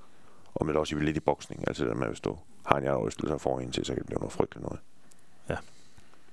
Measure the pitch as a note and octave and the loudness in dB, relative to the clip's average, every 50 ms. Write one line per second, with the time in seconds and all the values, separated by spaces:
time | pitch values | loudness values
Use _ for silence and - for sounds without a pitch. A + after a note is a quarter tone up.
0 | - - - - - - - - - - - - - D#2 D2 D#2 D#2 - D2+ D2+ | -12 -12 -12 -12 -12 -12 -14 -14 -12 -4 0 2 4 4 6 4 4 4 2 4
1 | D2+ D2+ D2+ D#2 - C#2+ C#2+ - - - - - - - - - C#2+ A#1 A1 B1 | 4 4 4 4 4 4 2 2 0 -8 -4 -2 0 0 2 2 2 2 4 2
2 | B1+ A1 - - - G1+ G1+ - - - - - - - - C#2+ C2+ C#2 C#2 B1 | 2 0 0 0 0 0 0 -2 -6 -12 -12 -4 4 4 4 6 6 4 4 4
3 | G#1 - - - - - D#2 C#2 - C2+ C2 C2 B1+ B1 - - G1+ - - - | 2 0 0 0 0 0 0 2 2 0 0 0 0 0 0 0 0 2 0 0
4 | - - - - - - - - - - - - - - - - - - - - | 0 0 0 0 -2 0 2 2 2 2 0 -6 -6 -4 -4 -6 -8 -10 -12 -12
5 | - - - - - - - - - - - - - - - - - - - - | -12 -12 -12 -12 -12 -12 -12 -8 -2 -2 -2 -2 -2 -8 -12 -12 -12 -12 -12 -12
6 | - - - - - - | -12 -12 -14 -14 -14 -14